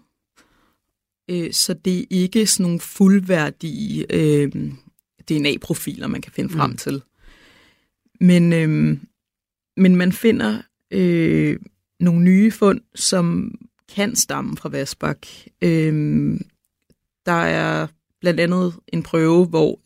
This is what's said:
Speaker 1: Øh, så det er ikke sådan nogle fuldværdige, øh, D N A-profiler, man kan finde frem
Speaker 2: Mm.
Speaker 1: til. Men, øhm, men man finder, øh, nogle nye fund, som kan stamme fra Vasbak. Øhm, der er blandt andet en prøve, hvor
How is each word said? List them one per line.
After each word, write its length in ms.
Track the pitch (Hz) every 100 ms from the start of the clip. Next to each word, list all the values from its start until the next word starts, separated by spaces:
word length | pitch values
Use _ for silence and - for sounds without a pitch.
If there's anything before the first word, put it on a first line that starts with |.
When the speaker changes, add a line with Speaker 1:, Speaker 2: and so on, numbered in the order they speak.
| _ _ _ _ _ _ _ _ _ _ _ _ -
Speaker 1:
Øh, 240 | 180 165
så 200 | - -
det 260 | 180 190 180
er 60 | -
ikke 380 | 185 185 226 208
sådan 160 | -
nogle 160 | 180 170
fuldværdige, 1300 | - - 190 202 185 175 147 - 160 - - 151 -
øh, 380 | 170 156 147 143 - 147 135 _ _ _ _ -
D 20 |
N 140 | 151 143
A-profiler, 600 | - - 165 - - -
man 140 | -
kan 100 | -
finde 180 | - -
frem 200 | 160 139
Speaker 2:
Mm. 80 | 120
Speaker 1:
til. 240 | 143 139 - _ - _ _ _ _ _ _ _ _ _
Men, 320 | 180 180 170
øhm, 540 | 165 156 156 151 147 - _ _ _ _ _ _ -
men 180 | 190 180
man 160 | 180
finder, 500 | - 226 - 220 220 - _ _
øh, 680 | 196 180 170 160 160 151 - - _ _ _
nogle 220 | 175 170
nye 300 | 180 185 220
fund, 300 | - 202 190 - -
som 600 | - 190 170 170 - - - _ _ -
kan 200 | 202 -
stamme 420 | - 139 151 151
fra 120 | 156
Vasbak. 580 | 143 139 - 151 147 - - - _
Øhm, 840 | 180 165 156 156 151 151 147 165 - _ _ _ _ _ _ _ -
der 60 |
er 560 | 170 165 160 160 156 156 _ _ _
blandt 180 | 175 165
andet 340 | 170 180 180 170 -
en 160 | 165
prøve, 420 | 160 165 160 170 175
hvor 340 | 160 156 -